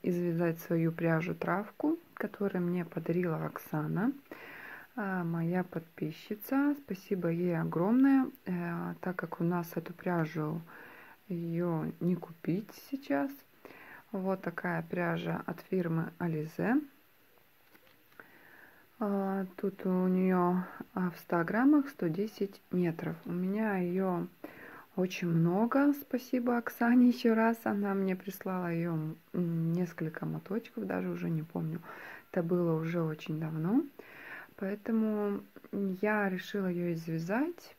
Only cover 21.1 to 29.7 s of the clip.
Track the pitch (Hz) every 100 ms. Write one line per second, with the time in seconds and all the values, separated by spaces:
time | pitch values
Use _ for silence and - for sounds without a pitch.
21.1 | 165 - 175 170 208 269 302 277 - 175
22.1 | 165 214 - 202 - - 180 170 165 165
23.1 | 165 - 175 185 208 220 190 175 185 190
24.1 | 175 175 - - - - - - - 185
25.1 | - 175 165 170 185 233 277 285 285 -
26.1 | 247 - 254 240 240 - - 240 247 247
27.1 | 240 233 220 226 226 220 202 202 196 190
28.1 | 185 190 - 190 185 175 165 170 160 156
29.1 | 160 _ 180 170 165 165